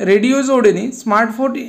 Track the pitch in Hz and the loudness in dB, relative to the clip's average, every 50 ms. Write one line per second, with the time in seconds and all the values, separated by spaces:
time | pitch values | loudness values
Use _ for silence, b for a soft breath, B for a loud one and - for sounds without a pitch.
0 | 196 180 196 208 208 254 269 277 269 262 269 247 226 208 175 180 214 262 - - | 0 2 2 2 2 2 0 0 0 0 2 4 4 4 2 2 -2 -6 -8 -8
1 | - 220 208 214 226 220 - - 269 269 240 - - | -4 -2 0 0 0 -2 -2 -4 -4 -4 -4 -6 -10